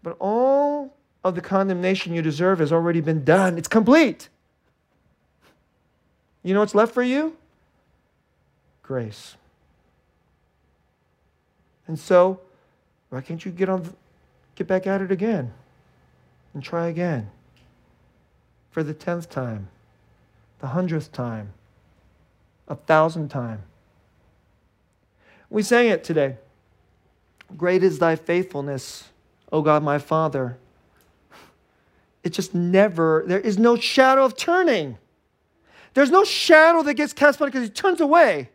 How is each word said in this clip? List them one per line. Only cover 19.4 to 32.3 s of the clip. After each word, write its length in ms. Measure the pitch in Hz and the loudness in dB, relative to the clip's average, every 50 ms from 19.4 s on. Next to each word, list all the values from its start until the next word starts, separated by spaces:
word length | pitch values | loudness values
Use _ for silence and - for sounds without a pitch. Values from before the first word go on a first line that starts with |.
| 131 120 113 104 98 90 _ _ _ _ _ _ _ _ _ _ _ _ _ _ _ _ _ _ | -8 -8 -8 -10 -12 -16 _ _ _ _ _ _ _ _ _ _ _ _ _ _ _ _ _ _
the 80 | - 131 | -12 -6
hundredth 420 | 120 175 185 175 160 156 151 - | -4 -4 -4 -2 -4 -6 -8 -8
time, 440 | - - 123 120 113 110 104 101 98 _ _ _ _ _ _ _ _ _ _ _ _ _ _ _ _ _ _ _ _ _ _ _ | -10 -10 -8 -8 -8 -10 -12 -16 -18 _ _ _ _ _ _ _ _ _ _ _ _ _ _ _ _ _ _ _ _ _ _ _
a 80 | - | -16
thousandth 560 | - _ - 165 156 156 165 160 170 151 143 | -16 _ 2 2 2 2 2 -2 -6 -10 -8
time? 300 | - 139 120 117 110 107 95 - _ _ _ _ _ _ _ _ _ _ _ _ _ _ _ _ _ _ _ _ _ _ _ _ _ _ _ _ _ _ _ _ _ _ _ _ | -8 -10 -10 -8 -10 -12 -16 -20 _ _ _ _ _ _ _ _ _ _ _ _ _ _ _ _ _ _ _ _ _ _ _ _ _ _ _ _ _ _ _ _ _ _ _ _
We 120 | - 214 | -4 -4
sang 260 | 208 - 247 240 240 226 | 0 2 2 4 4 4
it 160 | 196 - - | 2 0 -4
today. 320 | - 170 156 143 135 131 - _ _ _ _ _ _ _ _ _ _ _ _ _ _ _ _ _ _ _ _ - _ 190 | -2 0 0 0 0 -4 -10 _ _ _ _ _ _ _ _ _ _ _ _ _ _ _ _ _ _ _ _ -20 _ -12
"Great 260 | 151 165 180 180 185 | -4 -2 0 2 4
is 160 | 185 190 160 143 | 2 2 2 2
thy 180 | 170 165 165 | 0 0 0
faithfulness, 920 | 160 - - 170 180 180 180 - 143 139 147 139 131 - - - - - - _ _ _ _ _ _ _ - | -2 -2 -2 -2 -2 -2 -4 -8 -10 -8 -8 -8 -10 -10 -14 -18 -20 -20 -20 _ _ _ _ _ _ _ -4
O 120 | - 156 | -4 -2
God 200 | 147 151 151 151 | 2 2 2 2
my 160 | 151 147 143 147 | 2 0 -2 -4
Father." 600 | 139 - 160 160 160 151 139 139 127 123 123 - _ _ _ _ _ _ _ _ _ _ _ _ _ _ - - - _ _ _ _ _ _ _ _ _ _ _ _ _ _ _ | -2 -2 -2 -2 -2 -2 -4 -4 -6 -6 -8 -14 _ _ _ _ _ _ _ _ _ _ _ _ _ _ -20 -20 -20 _ _ _ _ _ _ _ _ _ _ _ _ _ _ _
It 80 | _ 170 | _ -8